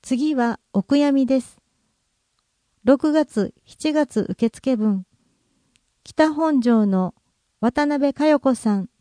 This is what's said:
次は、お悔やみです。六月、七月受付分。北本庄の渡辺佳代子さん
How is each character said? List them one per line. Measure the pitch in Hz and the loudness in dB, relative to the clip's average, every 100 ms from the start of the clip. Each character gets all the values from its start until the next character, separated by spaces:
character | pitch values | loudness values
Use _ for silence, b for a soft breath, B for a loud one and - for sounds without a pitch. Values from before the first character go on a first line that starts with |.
次 | - 254 302 | -4 -4 -2
は、 | 277 233 - _ | 0 -2 -4 _
お | 196 | -6
悔 | - 285 | 0 0
や | 294 | 2
み | 277 | 0
で | 254 269 | 0 -2
す。 | - _ _ _ _ _ _ _ _ _ _ _ _ _ | -4 _ _ _ _ _ _ _ _ _ _ _ _ _
六 | 214 277 311 | 2 2 2
月、 | 302 294 - 190 _ | 0 -2 -4 -6 _
七 | _ - 311 | _ -8 -4
月 | 302 294 - - | -2 -2 -4 -6
受 | 185 226 | -2 -4
付 | - - 240 | -4 -4 -2
分。 | 214 190 185 _ _ _ _ _ _ _ _ _ | 0 -2 -6 _ _ _ _ _ _ _ _ _
北 | - - 311 | -14 -2 0
本 | 302 320 285 | 0 0 0
庄 | 233 226 | 2 2
の | 208 190 185 - _ _ _ _ | 2 0 -2 -8 _ _ _ _
渡 | 226 294 294 | -4 -2 -2
辺 | 294 277 | 0 -2
佳 | 277 302 | 0 0
代 | 294 | 2
子 | 269 | 0
さ | 240 220 202 | -2 -2 -2
ん | 185 _ | -4 _